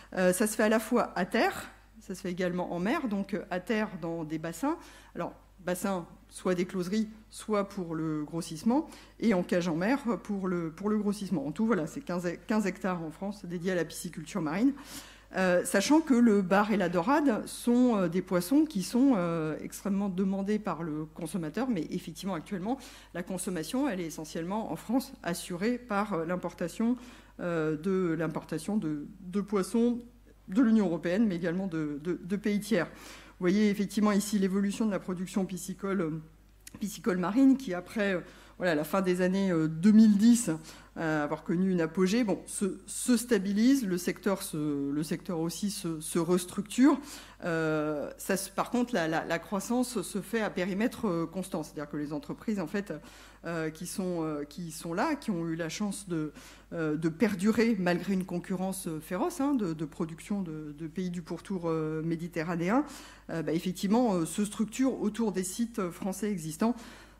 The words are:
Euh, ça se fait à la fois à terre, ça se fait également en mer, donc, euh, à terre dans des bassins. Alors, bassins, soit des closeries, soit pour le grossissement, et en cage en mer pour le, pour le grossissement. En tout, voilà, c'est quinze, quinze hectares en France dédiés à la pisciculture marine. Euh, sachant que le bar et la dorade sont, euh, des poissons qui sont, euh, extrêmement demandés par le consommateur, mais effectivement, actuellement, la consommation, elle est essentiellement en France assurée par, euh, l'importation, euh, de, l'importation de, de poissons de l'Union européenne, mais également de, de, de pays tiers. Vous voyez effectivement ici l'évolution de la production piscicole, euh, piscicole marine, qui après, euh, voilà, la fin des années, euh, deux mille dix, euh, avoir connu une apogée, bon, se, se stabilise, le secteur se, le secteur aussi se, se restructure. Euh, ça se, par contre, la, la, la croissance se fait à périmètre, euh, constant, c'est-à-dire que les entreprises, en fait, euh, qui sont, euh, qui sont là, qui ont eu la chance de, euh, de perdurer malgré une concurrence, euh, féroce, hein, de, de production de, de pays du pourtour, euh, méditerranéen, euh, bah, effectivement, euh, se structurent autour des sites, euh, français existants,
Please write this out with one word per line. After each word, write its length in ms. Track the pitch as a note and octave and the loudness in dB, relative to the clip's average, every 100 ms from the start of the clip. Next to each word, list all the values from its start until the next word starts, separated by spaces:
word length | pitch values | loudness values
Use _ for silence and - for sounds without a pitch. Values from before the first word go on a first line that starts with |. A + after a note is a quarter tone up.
| - - | -10 2
Euh, 160 | F3+ | 4
ça 160 | F3+ G#3+ | 4 2
se 80 | - | 2
fait 80 | |
à 60 | G#3+ | 4
la 100 | A3 | 4
fois 320 | - A#3+ - - | 2 0 0 -2
à 80 | F#3 | 0
terre, 440 | A#3 F#4 - - - - - | 2 2 0 -12 -18 -20 -20
ça 160 | - F#3 | -14 -8
se 60 | |
fait 100 | F3+ | -6
également 400 | F3 F3+ F3 F3 | -2 -2 -2 -4
en 80 | F3 | -2
mer, 300 | F#3+ E4 C4 | 0 0 -2
donc, 240 | G3 G3 | -4 -4
euh, 100 | F#3 - | -6 -4
à 100 | F3+ | -6
terre 300 | - G#3+ G#3 F3+ | -2 -2 -2 -6
dans 220 | E3 E3 | -6 -6
des 140 | D#3 D#3+ | -6 -6
bassins. 400 | E3 E3+ C#4 E4+ - - - - | -6 -4 -2 -2 -8 -20 -16 -8
Alors, 180 | E3 - - - F3 | -8 -8 -20 -10 -4
bassins, 400 | F3+ G3+ F#3+ D#3+ - - | -2 0 -2 -4 -16 -20
soit 240 | - F#3 | -6 0
des 120 | F3 F3 | 0 0
closeries, 440 | F#3+ F3+ A3 G#3+ - - | -2 -2 -2 -2 -6 -20
soit 360 | - - G#3 G3+ | -14 -2 0 0
pour 280 | G3 E3+ D#3+ | -4 -6 -4
le 280 | D#3+ D#3 | -2 -2
grossissement, 640 | D3 E3 E3 D#3 A3+ C4+ D#4+ - - - | -4 -6 -6 -2 2 2 0 -10 -18 -2
et 140 | A3+ | 2
en 80 | F#3 | 2
cage 260 | - F3+ F3 | 2 0 2
en 80 | D#3+ | 0
mer 280 | G3 C4+ A#3 F3+ | 2 0 0 -4
pour 260 | - G3+ F#3 | -4 -4 -2
le, 220 | F3 E3 | -2 -4
pour 180 | D#3+ G3+ | -4 0
le 120 | G#3+ | 0
grossissement. 480 | G3+ G3+ F#3 F#3+ C4+ | 0 -2 -2 -2 -2
En 40 | |
tout, 140 | D3+ A3 | 0 2
voilà, 220 | G3+ D3+ | 2 0
c'est 140 | D3 | -6
quinze, 280 | - F3 F3 E3 - | -4 -4 -2 -6 -2
quinze 220 | A3 G3 | 0 0
hectares 340 | F3+ G3 F3 | -2 -4 -4
en 80 | D#3+ | -6
France 340 | D3+ G3 G3+ | -8 -10 -8
dédiés 280 | F3 F3 F3+ | -8 -4 -2
à 40 | F3+ | 0
la 100 | D#3+ | -2
pisciculture 540 | - F3 - D3+ G3+ | -6 -10 -10 -8 -4
marine. 300 | D3+ E3+ C4+ C4+ - - - - - - | -2 2 2 2 -10 -16 -16 -20 -8 0
Euh, 280 | F#3 F3+ | 4 4
sachant 380 | - G3 G3 D#4 | 4 2 6 4
que 140 | D#4+ A#3+ | 6 6
le 260 | A#3+ G3+ | 8 6
bar 300 | F3+ G3 G#3 | 6 4 4
et 60 | G3+ | 2
la 120 | F3 | 2
dorade 560 | F3 F3+ D4 C#4+ G#3+ - | 2 4 4 4 2 -2
sont, 500 | - - A#3+ B3 G#3 | -4 2 6 6 4
euh, 120 | F3 | 2
des 160 | F3+ | 0
poissons 420 | - F3+ F3 C#4 D#4 | 2 0 4 4 4
qui 160 | G3 | 0
sont, 320 | E3+ A#3+ C#4 A3 | 0 4 6 6
euh, 420 | E3+ E3 D#3 D3+ | 2 0 -2 -4
extrêmement 480 | - - G3 G3 G3+ | -8 -6 -2 0 0
demandés 480 | F3+ G3 G3 G3 G#3+ | 0 0 0 0 -2
par 240 | G#3 D3+ | -2 -4
le 240 | E3 D3+ D#3 | -4 -6 -6
consommateur, 640 | - E3 G3 D#3 F3+ C4 | -8 -6 -4 -4 -4 -2
mais 160 | F#3+ - | -2 -2
effectivement, 420 | F3+ - D#3 F#3+ | -6 -8 -8 -6
actuellement, 460 | E3+ - G3+ G#3+ C4+ - - - | -6 -6 -6 -4 -6 -8 -20 -12
la 80 | E3+ | -10
consommation, 640 | F3+ F#3 - F3 D#3 B3+ C#4+ | -6 -6 -4 -4 -4 -2 0
elle 120 | G#3 | -2
est 80 | E3 | -6
essentiellement 640 | - - E3 E3+ G#3+ G#3+ | -8 -8 -8 -4 -4 -4
en 40 | E3 | -8
France 380 | - B3+ - - | 0 0 -2 -8
assurée 560 | - F3 - F3+ G#3+ B3 | -6 -6 -6 -2 -2 -2
par, 360 | - G3+ G#3 | -2 0 0
euh, 120 | F3 D#3+ | -2 -2
l'importation, 720 | F3+ F3 - E3+ - A3+ B3 - - - - | -2 -4 -6 -6 0 0 0 -4 -20 -20 -8
euh, 340 | F3 E3+ D#3 D3+ | -2 0 0 0
de, 380 | F3+ F#3+ F3+ D#3+ | 0 2 2 0
l'importation 600 | D#3+ D#3 - D#3+ - G#3+ | 0 -4 -6 -6 -2 -2
de, 300 | D#3+ D3+ D3+ - | 0 -4 -8 -14
de 200 | F3+ G3+ | -4 -4
poissons 580 | G3 G#3 F#3 A#3 A#3+ A#3+ - - - - - | 0 0 2 2 2 2 -6 -20 -20 -20 -4
de 160 | F#3+ | 4
l'Union 220 | A3+ A3 F#3 | 6 6 4
européenne, 420 | E3 E3+ F#3 A3+ | 2 0 2 2
mais 80 | E3+ | 2
également 320 | E3+ F3 F#3+ | -2 -2 -2
de, 320 | D#3+ D3+ D3 | -2 -4 -4
de, 160 | D#3+ E3+ | -4 -4
de 120 | F3 G3 | -2 -2
pays 240 | A3 G#3 | 0 0
tiers. 280 | G3+ G3+ D3+ | 2 0 0
Vous 560 | - - - - - | -6 -18 -18 -20 -2
voyez 260 | F3+ G3+ G#3+ | 2 6 4
effectivement 420 | G3+ G3 - G#3 | 4 0 2 4
ici 280 | G3+ G3+ G#3 | 4 2 2
l'évolution 480 | F#3+ F#3+ G3+ F#3+ A3 | 2 2 0 0 -2
de 40 | |
la 80 | F3+ | -2
production 460 | - F3+ F#3 G#3+ F#3 | -4 -6 -2 -2 -2
piscicole, 560 | F3+ - F#3 G3 G3 | -4 -8 -6 -2 0
euh, 200 | D#3+ D#3+ - - - - - - | 0 -2 -10 -20 -20 -20 -18 -8
piscicole 400 | G3+ - - F3+ | -8 -4 -2 0
marine, 360 | F3+ A3 C4+ C4 | 2 6 6 6
qui 200 | - F3 | 2 -6
après, 400 | - A3+ G3+ F3 | -4 -2 0 0
euh, 60 | - - - - | -4 -18 -20 -2
voilà, 160 | F3+ | 2
la 100 | D3+ | 2
fin 180 | D#3+ G3 | 2 2
des 200 | F#3 F3+ | 2 2
années, 300 | F#3 F#3+ G3 | 2 2 2
euh, 160 | E3 D#3 | 2 2
deux 240 | D#3+ G3 | 4 8
mille 260 | G#3+ A3 G3 | 10 10 8
dix, 320 | A3+ A#3 - D#3+ - - - - | 8 6 4 -4 -6 -20 -16 -4
euh, 260 | D#3+ D#3 | 0 0
avoir 220 | D3 D#3 - | 0 -4 -2
connu 260 | F3 F#3+ | 0 2
une 80 | F3+ | 2
apogée, 460 | D#3+ E3 F#3 A#3 A3 | 0 2 2 2 2
bon, 160 | E3+ - | 0 -4
se, 340 | - F#3+ - - | -4 -4 -4 -10
se 300 | - - A#3 | -6 2 2
stabilise, 720 | A#3+ G#3+ F#3+ G3+ A#3+ C#4 G3+ | 4 0 2 4 6 4 2
le 120 | F3+ | -2
secteur 460 | F#3+ E3+ G#3+ F#3+ | -2 -2 0 -2
se, 480 | - D#3+ D3+ C#3+ C#3 | -2 -4 -2 -2 -2
le 120 | D3 | -2
secteur 360 | D#3+ E3+ - E3+ | -2 -4 -4 -2
aussi 320 | E3 - G#3 | -2 -2 -4
se, 300 | - E3+ D#3 | -4 -6 -6
se 180 | D#3+ F3 | -2 0
restructure. 800 | E3 F3+ F3+ - F#3+ - C#4 C#4 - - - - F3+ | 2 2 0 -8 -4 4 6 6 -2 -16 -18 -8 -4
Euh, 640 | E3 D#3+ D#3 D3+ D3 G#2 - | 0 0 0 0 -2 -6 -8
ça 180 | - F#3+ | -2 -2
se, 140 | - | -2
par 200 | - E3 | -4 -2
contre, 220 | A#3+ A#3+ | 0 0
la, 140 | G3+ D#3+ | 0 0
la, 160 | D#3+ | 0
la 160 | - E3 | 0 -4
croissance 640 | - G3 - B3 B3 G#3 | -2 -6 -2 -2 0 -2
se 180 | E3 G3 | -4 -6
fait 220 | E3+ A3+ | -4 -2
à 80 | G3+ | -2
périmètre, 560 | E3+ F3+ F#3+ B3 - A3 | -2 -2 0 -2 0 -2
euh, 200 | E3+ E3 | 0 -2
constant, 380 | F#3+ F#3 E3+ | -4 -6 -6
c'est-à-dire 260 | D3+ D3+ D3 | -6 -8 -8
que 60 | D3+ | -6
les 160 | D3 | -4
entreprises, 480 | D3+ - D3 - G3+ | -6 -8 -8 -4 -4
en 80 | D#3+ | -2
fait, 240 | G3+ G3+ D3+ - - - - E3 | -4 -6 -10 -12 -20 -20 -14 -6
euh, 240 | E3+ D#3+ | -4 -4
qui 180 | D#3+ F3+ | -6 -10
sont, 360 | - F#3 F3 | -4 -4 -2
euh, 200 | D#3 D3 | -4 -4
qui 280 | D3 - E3+ | -8 -10 -10
sont 220 | - E3+ | -10 -6
là, 220 | E3+ D#4 C#4+ | -2 0 -2
qui 160 | - | -2
ont 160 | F3 E3 | -4 -2
eu 80 | D#3+ | -4
la 140 | D#3+ | -6
chance 400 | - G#3 - - | -4 -6 -6 -6
de, 240 | E3 D3+ - - - - | -4 -4 -8 -20 -20 -12
euh, 240 | E3+ D#3 D#3 | -4 -2 0
de 100 | E3 | 0
perdurer 720 | D#3+ G#3+ F#3+ G3+ A3 A#3 G#3 | 2 0 2 2 4 4 4
malgré 320 | F3 F3 F3+ | 2 2 0
une 140 | F#3+ F3+ | -2 -2
concurrence, 640 | F3 - F#3 F#3+ F#3 F3+ | -6 -4 -4 -4 -4 -6
euh, 100 | D#3 | -8
féroce, 400 | - F#3 F4 E4+ | -6 -2 -2 0
hein, 140 | C#4 | 0
de, 180 | C#4 F#3 | 0 0
de 140 | D#3+ D#3 | -2 -6
production 560 | - D#3+ D#3+ - G3+ | -6 -6 -6 -6 -4
de, 340 | E3+ D#3 D3+ D3 | -4 -8 -10 -10
de 100 | D#3+ | -8
pays 240 | F3 F#3 | -6 -6
du 100 | F3 | -6
pourtour, 480 | D#3+ E3+ - F#3+ E3+ | -8 -8 -6 -4 -2
euh, 320 | D#3+ D#3 D#3 | -2 -2 -2
méditerranéen, 800 | D#3+ E3 E3+ E3 D#3+ E3+ E3+ B3 D4 - - - - | -2 -2 -4 -4 -2 -2 2 2 0 -6 -18 -18 -8
euh, 120 | E3 | -4
bah, 120 | D#3 | -2
effectivement, 640 | E3 F#3 F3 G3 A3+ B3 F3+ | -2 -2 -2 2 4 4 2
euh, 100 | D#3+ | 0
se 180 | - | -2
structurent 580 | G#3 - G#3+ - C4 G#3 | -2 -2 -4 0 0 2
autour 300 | G3+ G#3+ A3+ | -2 0 -2
des 140 | F#3 F#3 | -2 -4
sites, 340 | - A#3 A3+ | -4 -4 -2
euh, 120 | F3+ | -4
français 380 | E3 G3 F#3+ G#3 | -4 -6 -2 -2
existants, 460 | F#3 D#3 D3+ A3 A#3 - - - | -2 -4 0 0 0 -8 -18 -20